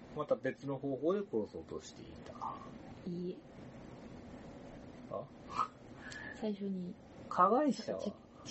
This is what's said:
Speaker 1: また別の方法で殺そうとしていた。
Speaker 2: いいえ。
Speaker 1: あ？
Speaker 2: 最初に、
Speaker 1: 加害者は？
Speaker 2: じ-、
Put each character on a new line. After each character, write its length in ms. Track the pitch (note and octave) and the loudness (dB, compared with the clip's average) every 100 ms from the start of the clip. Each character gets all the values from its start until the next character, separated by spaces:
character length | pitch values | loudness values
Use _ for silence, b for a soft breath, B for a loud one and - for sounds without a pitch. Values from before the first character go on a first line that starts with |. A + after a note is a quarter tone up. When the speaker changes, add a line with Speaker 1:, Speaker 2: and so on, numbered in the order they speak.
| - C3 | -6 0
Speaker 1:
ま 100 | C#3+ | 4
た 100 | A#2+ | 4
別 300 | B2+ - C#3 | 2 0 -2
の 120 | C#3 | 0
方 200 | C#3 B2+ | 0 2
法 160 | D#3 | 4
で 60 | G3+ | 4
殺 100 | G3 A2+ G2 | 4 0 0
そ 80 | F2 | -4
う 40 | D#2 | -6
と 140 | D#2+ | -6
し 100 | - | -8
て 80 | - | -12
い 40 | - E2 - | -12 -12 -12
た。 80 | - - - - - - - F#3+ | -6 -6 -6 -10 -12 -12 -8 -4
Speaker 2:
い 60 | |
い 180 | F3 F3+ | -2 -2
え。 40 | - - - - - - - - - - - - - - - - - - | -4 -10 -14 -12 -12 -12 -12 -12 -12 -12 -12 -12 -12 -12 -12 -12 -12 -4
Speaker 1:
あ？ 120 | - - - - - - - - - B B B - | -4 -4 -10 -4 0 0 -2 -14 -12 B B B -2
Speaker 2:
最 120 | A3 | 0
初 100 | G3 | 2
に、 320 | G3 F#3 F3+ - - - - | 0 0 -2 -6 -12 -10 2
Speaker 1:
加 200 | - F#3+ | 8 10
害 220 | B3 D4+ | 10 8
者 200 | - - | 4 2
は？ 60 | - G3+ - - - | 0 0 -4 -10 -10
Speaker 2:
じ-、 0 | - | -2